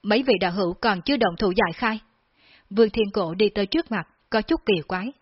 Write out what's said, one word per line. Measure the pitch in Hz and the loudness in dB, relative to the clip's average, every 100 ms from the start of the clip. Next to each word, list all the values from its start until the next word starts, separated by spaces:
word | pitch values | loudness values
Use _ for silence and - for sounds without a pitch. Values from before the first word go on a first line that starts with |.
Mấy | 202 214 | 2 0
vị | 269 196 | 2 2
đạo | 185 | 2
hữu | 175 180 | 0 -2
còn | 180 233 190 | 0 -2 0
chưa | - 277 | 0 0
động | 214 165 | 0 2
thủ | 175 185 | 0 2
giải | 185 165 | 0 -2
khai?" | 233 220 _ _ _ _ _ _ _ | -4 -4 _ _ _ _ _ _ _
Vương | 196 226 | 2 2
Thiên | 226 208 | 2 -2
Cổ | 208 170 | -2 -4
đi | 175 208 | 0 0
tới | 208 196 | 0 -2
trước | 320 - | -2 -2
mặt, | 214 160 _ _ | -6 -6 _ _
có | 226 | -4
chút | - 330 - | 0 -2 0
kỳ | 185 143 | -2 -2
quái. | 185 220 - | -6 -8 -12